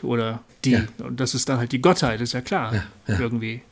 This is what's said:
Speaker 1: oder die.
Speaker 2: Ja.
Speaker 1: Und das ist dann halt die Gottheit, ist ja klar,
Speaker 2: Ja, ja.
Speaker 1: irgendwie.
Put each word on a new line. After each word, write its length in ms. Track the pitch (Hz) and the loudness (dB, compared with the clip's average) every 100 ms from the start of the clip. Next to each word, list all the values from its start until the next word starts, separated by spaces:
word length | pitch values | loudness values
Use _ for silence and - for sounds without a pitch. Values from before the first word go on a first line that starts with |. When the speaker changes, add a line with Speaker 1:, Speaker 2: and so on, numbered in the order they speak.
| - | -2
Speaker 1:
oder 360 | 117 113 117 - - | 0 0 -4 -12 -2
die. 80 | 135 | 2
Speaker 2:
Ja. 120 | 113 110 - | 2 2 -6
Speaker 1:
Und 200 | 131 123 | -8 -4
das 160 | 127 135 | -2 0
ist 140 | - | 0
dann 80 | 123 | 0
halt 160 | 120 | 0
die 80 | 127 | 2
Gottheit, 400 | 175 180 127 110 | 4 4 2 0
ist 100 | 120 | -4
ja 80 | 127 | -4
klar, 340 | - 185 113 | -2 -2 0
Speaker 2:
Ja, 100 | 110 - - - | -2 -4 -10 -4
ja. 100 | 95 | -2
Speaker 1:
irgendwie. 420 | 117 117 110 123 - | 0 -2 -4 -8 -8